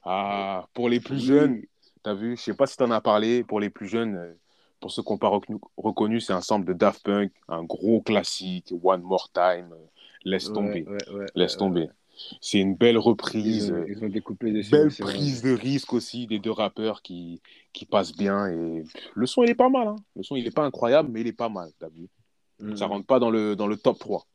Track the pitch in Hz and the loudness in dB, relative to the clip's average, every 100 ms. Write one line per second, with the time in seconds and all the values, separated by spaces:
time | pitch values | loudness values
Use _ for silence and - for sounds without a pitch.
0 | 90 95 101 101 98 95 87 - 120 120 | -4 -4 -2 -4 -4 -6 -8 -4 0 0
1 | 117 135 127 139 147 117 101 _ _ _ | -2 -4 4 6 6 2 -8 _ _ _
2 | 107 101 113 120 - 104 139 - 123 110 | -6 -4 -4 -6 -6 0 0 2 0 2
3 | 113 104 110 120 110 104 101 - 101 113 | 4 4 4 0 0 -2 -2 -6 -6 -2
4 | 117 95 85 85 _ _ _ _ 95 - | -2 -4 -10 -16 _ _ _ _ -12 -8
5 | - 101 110 101 - 107 - - 110 98 | -4 0 2 2 0 -10 -10 -4 -4 0
6 | 107 113 - 92 - 107 90 90 104 92 | 0 0 -2 -4 0 0 0 2 2 2
7 | - 101 101 _ - 82 82 - 98 113 | -2 0 0 _ -10 -8 -6 -4 2 2
8 | 113 104 87 - 95 90 - 90 90 92 | 4 0 0 -6 -6 -8 -8 -2 2 2
9 | 90 92 - - 90 87 87 82 80 _ | 2 -2 -2 0 2 2 -6 -20 -20 _
10 | - - 92 95 92 107 101 104 - 101 | -20 -12 -4 -2 -2 -2 -2 -2 -6 -8
11 | - 101 98 - 92 - 98 87 78 _ | -8 -10 -8 0 0 2 0 0 -2 _
12 | _ _ - - - 104 95 92 120 117 | _ _ -18 -14 -2 0 2 4 4 6
13 | 107 107 - 107 107 110 104 85 80 101 | 4 2 0 -2 -2 0 -2 -4 -6 -6
14 | 107 101 - 107 113 107 104 147 151 139 | -6 -6 -8 -6 -2 -2 4 6 6 2
15 | 101 - 143 127 127 123 120 139 - 120 | -6 -2 -2 0 0 0 2 -2 0 -2
16 | - 120 120 107 110 107 104 - 110 101 | -2 -8 -4 -4 -2 0 -2 0 -4 -4
17 | - 87 85 85 _ - _ - - 104 | -10 -12 -12 -14 _ -20 _ -18 0 0
18 | 90 80 101 101 101 82 85 82 78 - | 0 -2 0 2 0 -2 -4 -6 -10 -16
19 | - - 127 - 240 233 254 262 220 214 | -14 -4 -2 2 2 4 4 4 0 -4
20 | - - - 139 117 117 147 - 117 143 | -12 -14 -8 -4 -4 -2 -2 0 4 4
21 | 151 113 117 104 117 101 85 78 82 80 | 4 -2 -6 -4 -6 -6 -12 _ -18 -16
22 | 87 _ _ _ _ _ 104 104 101 101 | -20 _ _ _ _ _ -10 -6 -4 -4
23 | 98 131 120 110 107 101 104 104 135 - | 2 2 4 2 0 -2 -2 2 0 0
24 | - 104 _ | -4 -6 _